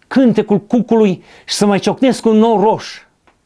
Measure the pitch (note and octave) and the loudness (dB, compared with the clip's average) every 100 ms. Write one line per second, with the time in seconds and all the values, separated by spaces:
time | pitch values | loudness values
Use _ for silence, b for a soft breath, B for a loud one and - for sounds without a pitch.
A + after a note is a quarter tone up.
0 | - B3 B3+ G#3+ G#3 G3+ - A#3+ - A3+ | -6 0 2 2 0 -2 -2 -4 0 2
1 | G#3 F3 B B B - G#3 G3 G#3 - | 2 -2 B B B -4 0 0 -2 -2
2 | C4+ - A3+ G#3+ A3+ G#3+ F3+ C3+ - - | -2 0 0 2 2 2 0 -2 -6 -20
3 | _ _ _ _ | _ _ _ _